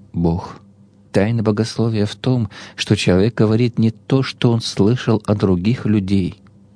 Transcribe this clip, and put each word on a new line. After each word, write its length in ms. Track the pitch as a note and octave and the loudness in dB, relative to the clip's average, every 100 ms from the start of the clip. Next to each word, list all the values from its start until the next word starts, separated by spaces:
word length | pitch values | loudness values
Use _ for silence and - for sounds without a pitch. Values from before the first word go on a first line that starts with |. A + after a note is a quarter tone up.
| - | -10
Бог. 480 | E2+ E2+ E2+ - - - - - _ _ | -2 0 -2 -6 -16 -20 -20 -20 _ _
Тайна 280 | - G#2 A#2 | -2 0 0
богословия 640 | A2 G#2 A2 - A#2 A2 G2+ | 0 0 -2 -2 -2 0 -2
в 100 | - | -2
том, 340 | C3 B2+ G#2+ - - - | -2 0 -2 -8 -18 -10
что 220 | - G#2+ | -2 0
человек 360 | - F2+ G#2+ - | 2 2 2 2
говорит 440 | G#2+ A2 A#2+ - | 2 2 0 0
не 120 | A2+ | 0
то, 320 | - - C3+ | -2 -2 0
что 280 | C3 - B2 | 0 -2 0
он 80 | A#2 | 0
слышал 640 | - - G2+ B2 - G#2+ - | -2 0 2 2 0 -2 0
от 120 | G#2 | 0
других 480 | G2+ F2+ G2 B2+ - | 2 2 0 -2 0
людей, 560 | G#2+ F#2+ G2 E2+ - - - - | 0 0 0 -2 -6 -18 -20 -20